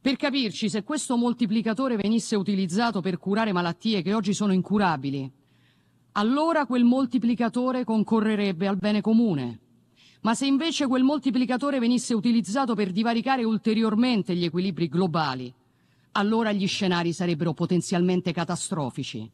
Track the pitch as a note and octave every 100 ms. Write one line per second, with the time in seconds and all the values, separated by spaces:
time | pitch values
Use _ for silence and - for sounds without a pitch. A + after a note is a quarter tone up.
0 | C4 C4 D4 C#4 A3+ - G#3+ G3+ - D4+
1 | - A#3+ A#3+ A#3 A3+ A3 A3 A3 C4+ A3+
2 | G3 A3+ - G#3 G3 G3 F#3+ F3+ A#3 G3+
3 | F3 E3+ - G#3 A3 F3+ F3 E3+ A3+ G#3
4 | E3 G#3+ G3 G3+ G#3 F#3 F3 G#3 F#3+ D3+
5 | C3+ C#3 C3+ _ _ _ _ _ _ _
6 | _ - G#3+ C#4 D#4+ D#4+ C#4 B3 A#3+ B3+
7 | C4 B3+ A#3 A3+ A#3 A#3+ B3+ B3+ A#3+ A3
8 | G3+ A3 G#3+ G#3+ G3+ E3 G3 G3 G#3 G#3
9 | G#3 A3 A#3 D3+ B2 A2+ _ _ _ _
10 | - _ G#3+ A3+ C#4 C#4 E4 - C#4 B3+
11 | C4 D4 C#4 A#3 A#3 B3+ C#4+ C4+ A#3 B3
12 | - A#3 A#3 A#3 E3+ A#3+ C4 A3 G3+ F3+
13 | A#3 A#3 B3 C4 A3+ A3 - G#3+ A3+ G#3+
14 | B3 A#3 F3+ F3 E3+ E3 F#3+ D3+ E3 E3
15 | F#3 D#3+ D3 C3 B2 - _ _ _ _
16 | _ A3 G3+ A3 A3 G#3 F#3+ - F#3+ F3
17 | E3+ D#3+ F3 D#3+ E3 D3+ E3+ F3 - F3+
18 | F3+ F3+ F3+ E3 E3+ E3+ - F3 C3 B2+
19 | C3 A#2 A2